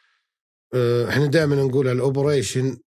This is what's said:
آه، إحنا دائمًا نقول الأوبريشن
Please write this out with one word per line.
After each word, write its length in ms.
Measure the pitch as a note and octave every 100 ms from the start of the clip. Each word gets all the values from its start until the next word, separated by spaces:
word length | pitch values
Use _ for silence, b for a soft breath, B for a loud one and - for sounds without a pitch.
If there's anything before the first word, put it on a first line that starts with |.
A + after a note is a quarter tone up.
| b b b _ _ _ _
آه، 360 | B2+ A#2+ A#2+ A2
إحنا 160 | B2+ C#3+
دائمًا 300 | D#3+ D3+ C#3
نقول 320 | C3+ C3 B2+
الأوبريشن 880 | B2 C3+ C#3 C#3+ C#3+ G2+ C3 C3 - _